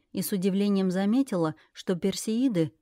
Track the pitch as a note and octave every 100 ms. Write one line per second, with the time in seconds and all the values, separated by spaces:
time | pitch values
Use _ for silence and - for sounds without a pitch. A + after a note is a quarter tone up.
0 | _ - F3+ G3+ F#3+ F#3+ G#3 G3 F#3+ F3+
1 | G3 A#3+ C4+ F#3 D#3+ D#3 _ - - F3+
2 | G3 F#3 - A3 C4+ F#3 D#3+ -